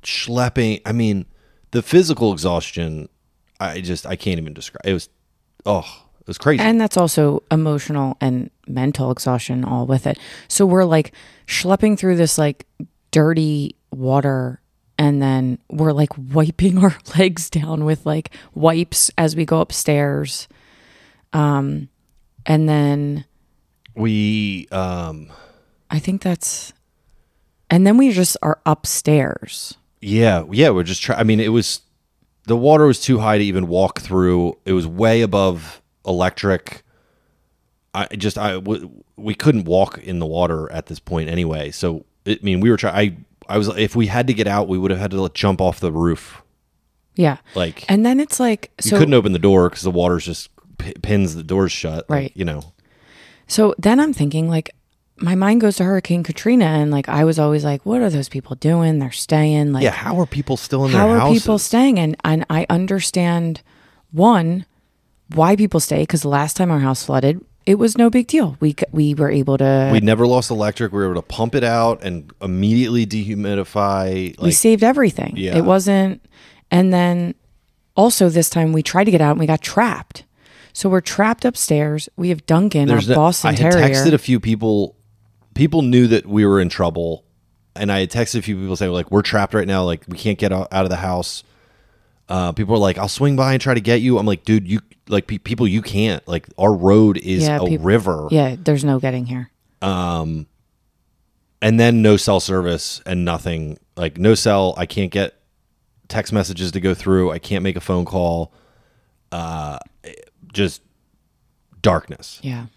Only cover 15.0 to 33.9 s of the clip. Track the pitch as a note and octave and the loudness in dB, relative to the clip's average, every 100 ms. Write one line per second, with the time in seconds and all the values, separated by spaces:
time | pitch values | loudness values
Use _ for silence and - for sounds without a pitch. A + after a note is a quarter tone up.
15 | D3 C#3+ C3+ C3 C3 B2 _ D#3 D#3 D3 | 0 2 0 0 -2 -4 _ -2 0 2
16 | D3 - C3 D3 D#3 - F#3+ F#3 F#3+ - | 0 -2 -4 0 0 2 0 4 4 2
17 | - D#3+ F#3+ E3 - E3 D3+ D#3+ D3+ D#3 | -6 0 0 0 -6 -6 -4 -4 -2 -2
18 | - D3+ D#3 - - - D#3+ E3 E3+ - | -2 -4 -6 -18 -18 0 0 0 -2 -2
19 | - - E3 D#3 D#3 D#3+ E3+ - - D3 | -2 0 -2 0 -2 0 -2 -4 -2 0
20 | C#3+ C#3+ C#3+ - - _ _ _ _ _ | 0 -4 -6 -10 -14 _ _ _ _ _
21 | _ _ _ D#3 D3 C#3+ C#3 D3 C#3+ _ | _ _ _ -2 0 0 -4 -8 -10 _
22 | _ _ _ _ - D#3 D#3 D3+ C#3+ C#3+ | _ _ _ _ 0 2 2 2 0 0
23 | C#3+ C#3+ C#3 _ _ _ _ _ _ - | -4 -6 -10 _ _ _ _ _ _ -4
24 | A2 G#2+ G#2 G#2+ G#2 F#2 - F#2+ F#2 F2+ | -2 0 0 0 -2 -6 -8 -6 -4 -6
25 | E2 D#2 D#2 - - _ _ _ _ D3+ | -8 -12 -18 -20 -20 _ _ _ _ -6
26 | E3+ F#3+ F#3+ F3 - - - _ _ _ | -4 -4 -4 -4 -6 -10 -14 _ _ _
27 | _ _ _ _ _ _ _ E3+ F#3+ A3+ | _ _ _ _ _ _ _ 2 4 6
28 | C4+ F#3+ F3+ - D#3 D#3 - D#3 - - | 4 4 0 0 -2 -2 0 -2 -2 -6
29 | - D3+ C3 - - - - - _ _ | 2 2 2 -6 -12 -14 -16 -18 _ _
30 | G2+ G#2+ A2+ F2+ D#2 G#2 D3+ F#2+ E2+ F#2 | -2 2 4 2 -2 2 4 4 0 -4
31 | - B2 A2 A2 A2 A2+ G2+ - _ _ | -4 0 2 2 2 0 0 -6 _ _
32 | _ _ _ _ - A#2 C3 D3+ D3+ B2 | _ _ _ _ -4 0 4 6 6 4
33 | - B2 A2 G#2+ G2+ F#2 F2+ F2 F#2+ | 2 0 2 2 2 0 0 0 0